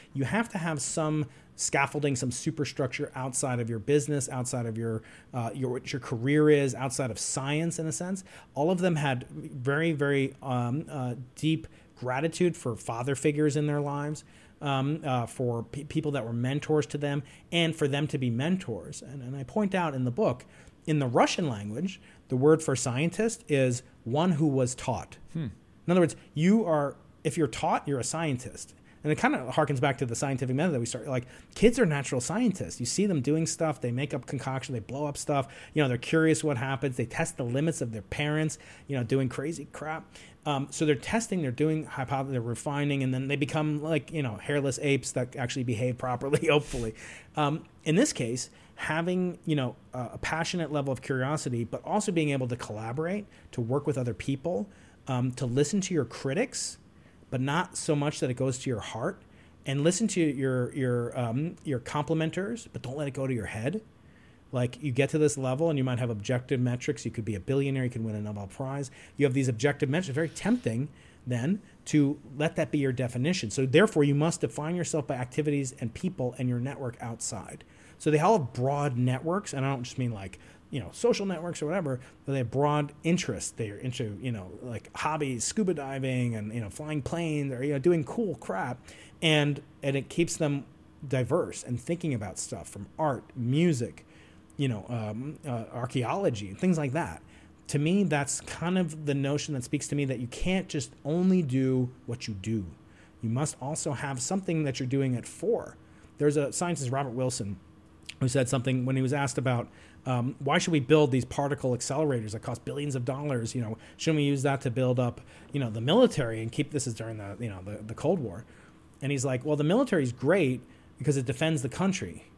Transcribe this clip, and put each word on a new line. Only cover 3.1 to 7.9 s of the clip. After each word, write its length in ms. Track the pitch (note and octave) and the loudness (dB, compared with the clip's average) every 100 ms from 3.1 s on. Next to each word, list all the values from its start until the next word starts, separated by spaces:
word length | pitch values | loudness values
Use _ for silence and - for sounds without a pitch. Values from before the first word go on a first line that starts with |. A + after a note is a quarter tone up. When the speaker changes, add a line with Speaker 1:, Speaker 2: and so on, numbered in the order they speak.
| C3+ | -4
Speaker 1:
outside 440 | C3 - C#3 B2 | -4 -2 0 0
of 100 | A2+ | -2
your 100 | A2+ | -4
business, 500 | G2+ D3 D3 C#3+ C3 | 4 4 4 0 0
outside 360 | C3 B2+ B2+ A#2 | -4 -2 -2 -2
of 120 | A2 | -2
your, 240 | A2+ A2 - - - | -2 -2 -6 -20 -10
uh, 160 | B2+ A2+ | -4 -4
your, 180 | C3+ B2+ | -2 -2
what 200 | B2 - | -2 -4
your 80 | C#3 | -8
career 500 | - A#2 C3 D3+ D3+ | -4 -2 4 6 8
is, 240 | C#3+ C#3 | 8 6
outside 380 | B2 C3 B2 B2+ | 0 -4 -2 -4
of 80 | G#2+ | -2
science 580 | - D3 C3+ D3+ E3+ E3 | -4 -4 -2 0 0 -2
in 80 | |
a 60 | D#3+ | -4